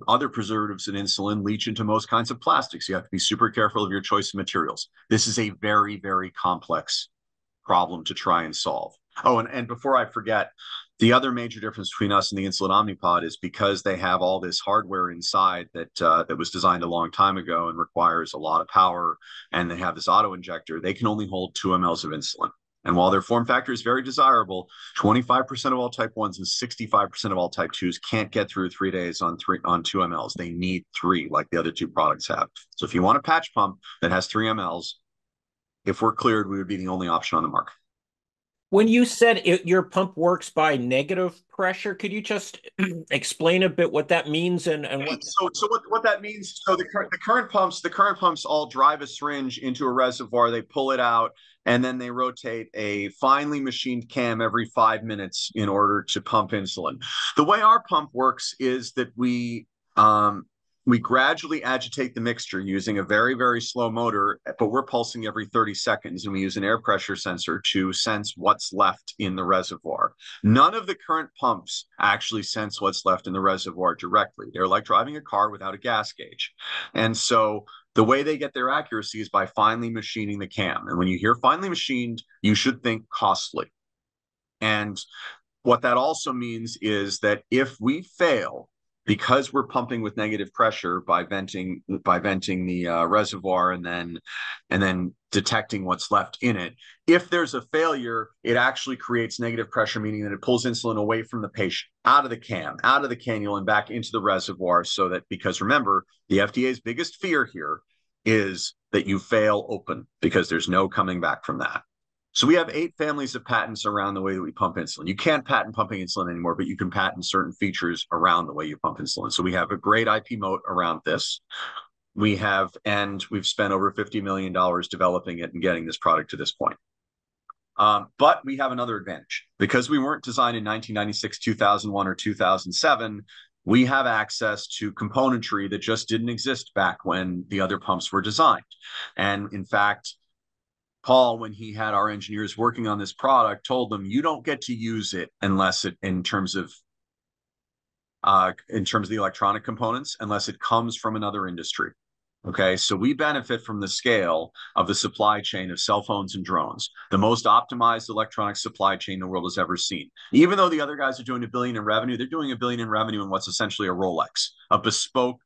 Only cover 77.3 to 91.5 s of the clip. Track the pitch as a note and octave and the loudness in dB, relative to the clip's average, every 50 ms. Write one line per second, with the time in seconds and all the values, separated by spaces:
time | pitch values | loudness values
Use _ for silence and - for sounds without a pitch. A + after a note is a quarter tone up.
77.3 | B2 A2+ A2 G#2+ G#2+ G#2 G#2 - - - _ _ - B2 A2+ A2 C3 C#3 C#3+ D3+ | 4 4 4 4 2 -2 -6 -12 -18 -20 _ _ 4 4 6 6 4 4 2 0
78.3 | D#3 C3+ D3 C#3 - B2+ B2 B2+ C3+ D3+ D3+ - A#2+ A2 G#2 - - A2 G#2+ - | -2 -2 -4 -6 -4 -4 -2 -2 -2 -2 -4 -4 -6 -8 -6 -8 -10 -10 -6 -2
79.3 | - G2+ F#2+ F#2+ - - G#2 G#2+ A2+ A2+ A#2+ A#2 A2+ A2+ G#2+ - - A2+ G#2+ G2+ | 0 0 0 0 0 2 2 2 2 0 -2 -4 -6 -6 -6 -6 -6 -6 -4 -4
80.3 | G#2 G2+ G2 F#2+ - - G2 F2+ - - - - - E2+ F2+ F#2 F#2 F2+ - A2 | -4 -6 -8 -6 -4 -2 -2 -2 -2 -4 -6 -4 0 0 2 2 2 2 4 4
81.3 | A#2+ A#2+ A#2+ C3 D3 E3+ F#3+ G3 E3+ - - - C3+ B2 A#2+ A#2+ A#2 A#2 - _ | 4 4 4 4 2 2 0 -4 -4 -4 -4 -2 -2 -2 -2 -4 -6 -8 -12 _
82.3 | _ _ - G#2 G#2+ G#2 - C3 B2+ B2 - B2 A2+ G#2+ A2 _ - - - G2+ | _ _ 2 2 2 4 4 2 0 0 0 -2 -2 -2 -4 _ -4 0 2 2
83.3 | F#2 - - - - - - - _ _ _ _ _ _ _ _ _ _ _ _ | 2 2 -2 -4 -6 -8 -8 -8 _ _ _ _ _ _ _ _ _ _ _ _
84.3 | _ _ _ _ _ _ A2 A2 G#2+ G#2+ G#2 G#2 G2 F#2 - - - - - - | _ _ _ _ _ _ 0 0 2 0 0 -4 -8 -10 -12 -14 -16 -16 -16 -16
85.3 | - - _ _ _ _ - B2 A#2+ A#2 A#2 B2+ A#2+ B2 B2+ D3+ D#3+ - - C#3+ | -16 -18 _ _ _ _ 4 4 4 4 4 4 4 4 2 2 0 -2 -4 -6
86.3 | C3 B2 A#2+ A#2+ A2+ A2+ A2+ A#2 A2+ - - G#2+ G#2+ G2+ G2 G2+ G2 - - G#2 | -6 -6 -6 -6 -6 -8 -8 -10 -8 -4 -2 0 0 0 -2 -4 -4 0 2 2
87.3 | G#2 G2+ - _ - B2+ C3+ C3 - - G#2+ B2 C#3 E3 F#3 - _ - F3+ E3+ | 2 0 0 _ 2 2 2 0 -2 -2 0 0 0 -2 -4 -10 _ 2 4 4
88.3 | C#3+ A2+ F2+ C#2 - B1+ - _ _ _ _ _ _ _ _ - G#2+ G#2 - - | 4 2 0 -2 -8 -10 -14 _ _ _ _ _ _ _ _ 0 0 2 2 4
89.3 | B2+ C#3 C3+ - - C#3 B2+ - - C3 A#2+ A#2 B2+ A#2 A2 G#2 G#2 - G#2+ G#2+ | 4 4 4 2 0 -2 -2 0 -2 -2 -2 -2 -2 -4 -4 -4 -4 -4 -2 -2
90.3 | G#2+ G2 G2+ F#2+ - - A#2 A2 G#2+ - - F2 F2+ F#2 F2 - F2 F2 F2+ F2 | -2 -4 -6 -4 0 2 2 2 2 0 -2 -2 -4 -2 0 0 0 0 0 -2
91.3 | G2+ G2 G2 F#2 | -4 -6 -6 -6